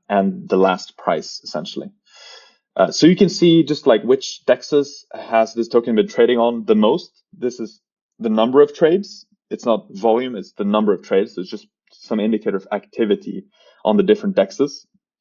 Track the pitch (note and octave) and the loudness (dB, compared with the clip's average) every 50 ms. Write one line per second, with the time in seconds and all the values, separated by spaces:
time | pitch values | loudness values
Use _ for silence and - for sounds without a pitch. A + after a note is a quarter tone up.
0 | _ - G#2 G2+ G2 G2 F#2 F#2 - - F#2+ F#2+ F#2+ F#2+ F#2 F#2 - - _ - | _ -4 -2 0 0 0 -4 -6 -6 -2 0 2 2 2 0 -2 -6 -14 _ -8
1 | - - F2 D#2 - - - - - - - - F2+ - - - C#2+ C#2 - _ | -4 -4 -4 -4 -6 -10 -16 -18 -18 -12 -10 -10 -10 -10 -12 -14 -14 -14 -18 _
2 | _ _ _ - - - - - - _ _ _ _ _ _ - F#2+ E2 - - | _ _ _ -20 -20 -20 -20 -20 -20 _ _ _ _ _ _ 0 0 0 2 4
3 | C#3+ D#3+ F#3 F3+ G#3 - - - F3+ F3 E3 E3 D#3 C3+ D3+ - - C3+ - - | 4 4 6 6 2 2 2 2 4 4 4 4 2 2 -2 -2 2 2 2 2
4 | - A#2 - - - - - - _ - B2 - - - D3+ C#3+ C#3 C#3+ - - | 4 2 0 0 0 -8 -16 -8 _ 0 0 0 0 -2 0 0 0 -2 -8 -18
5 | - _ - - G#2 - A2+ A2+ A2+ A2 - A#2 A2+ - - A#2+ A#2 B2 A2+ G#2+ | -20 _ -18 -18 -10 -2 0 0 0 0 -2 -6 -6 -4 -4 -4 -4 0 0 0
6 | G2+ G2+ - - A#2+ A2+ B2 A#2 A#2 A#2+ A#2+ A#2 A2 A2 A2 G#2+ G#2+ G#2+ C#3+ F#3 | 0 0 2 2 2 2 4 2 0 0 0 -4 -2 0 2 4 4 2 2 0
7 | - - _ _ _ _ _ - A#2+ B2 A#2+ - A2+ G#2 - _ _ _ _ _ | -4 -10 _ _ _ _ _ -8 -8 -8 -8 -8 -12 -14 -14 _ _ _ _ _
8 | _ _ _ _ A2 A2+ G#2+ G#2+ A2 B2 B2+ C#3+ D3 D3 - - - D#3+ E3+ G3 | _ _ _ _ -6 -2 0 0 0 2 6 4 4 4 4 0 2 2 2 0
9 | G3+ - - - - _ _ _ _ _ - - - A#2+ A2 G2+ - _ G2 G2 | -2 -6 -14 -20 -20 _ _ _ _ _ -12 -8 -2 -2 -2 -2 -4 _ -14 -2
10 | G#2+ A2+ A2 A#2+ B2+ B2+ B2 G2+ F#2 - _ - G#2 G2+ G2+ G#2+ G#2+ G#2 G2 - | 0 2 2 2 0 -4 -8 -10 -12 -14 _ -6 -4 -2 0 0 2 2 0 -2
11 | - - G2+ F#2+ G#2 A#2+ - - F#2 - - G#2 - _ _ _ _ _ _ _ | -2 -2 0 0 0 -2 -6 -12 -12 -12 -12 -16 -16 _ _ _ _ _ _ _
12 | - - A#2+ G#2+ G2+ A2 A2+ G#2 - A2+ G2 F#2+ - - G#2+ G2 - _ _ - | -10 -6 -4 -2 -2 -2 -2 -2 -2 -4 -4 -4 -6 -6 -8 -8 -8 _ _ -4
13 | A#2 G#2 G2+ G2+ G#2 G2 F#2 F#2 - _ _ _ _ _ _ _ _ G#2+ G#2+ G2+ | -4 -4 -4 -8 -10 -12 -14 -14 -16 _ _ _ _ _ _ _ _ 0 0 0
14 | F#2+ F#2 G#2+ G#2 - G#2 F#2 G2+ G2 - - - C3+ C#3+ - - _ _ _ _ | 2 2 0 0 0 -2 0 0 -2 -2 -2 -4 -4 -4 -4 -12 _ _ _ _
15 | _ _ _ _ | _ _ _ _